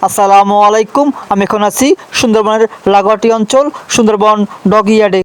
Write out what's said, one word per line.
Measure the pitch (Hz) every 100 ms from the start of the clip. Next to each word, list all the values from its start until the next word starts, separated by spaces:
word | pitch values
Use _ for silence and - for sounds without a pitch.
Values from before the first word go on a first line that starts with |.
| 190
আসসালামু | - 196 196 196 208 208
আলাইকুম। | 214 220 - 294 - -
আমি | 202 196
এখন | 214 208
আছি | - 269 370 - -
সুন্দরবনের | 254 214 208 220 220 - -
লাগোয়াটি | 202 196 214 226 226
অঞ্চল, | 214 262 294 - -
সুন্দরবন | - 220 214 214 214 202 - 196
ডগি | 214 202 220
ইয়ার্ডে। | 208 190